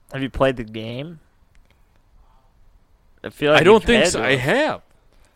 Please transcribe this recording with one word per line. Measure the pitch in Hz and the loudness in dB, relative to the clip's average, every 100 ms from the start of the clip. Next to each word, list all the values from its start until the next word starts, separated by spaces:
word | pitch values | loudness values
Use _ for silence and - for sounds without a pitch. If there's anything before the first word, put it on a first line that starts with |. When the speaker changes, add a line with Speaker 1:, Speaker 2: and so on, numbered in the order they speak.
| _ | _
Speaker 1:
Have | 135 | -10
you | 135 | -8
played | - 135 127 | -2 -2 -2
the | |
game? | 110 110 110 123 156 165 _ _ _ _ _ _ _ _ _ _ _ _ _ _ _ _ _ _ _ _ | -8 -14 -12 -12 -14 -18 _ _ _ _ _ _ _ _ _ _ _ _ _ _ _ _ _ _ _ _
I | - | -16
feel | - 147 | -4 0
like | 147 | 4
Speaker 2:
I | |
don't | 160 220 | 6 6
Speaker 1:
you've | - | 4
Speaker 2:
think | 240 | 2
Speaker 1:
had | 160 | 2
Speaker 2:
so. | - | 0
Speaker 1:
to. | 120 | -2
Speaker 2:
I | 135 | -2
have. | 131 226 302 98 - _ _ _ _ | 0 0 -2 -4 -12 _ _ _ _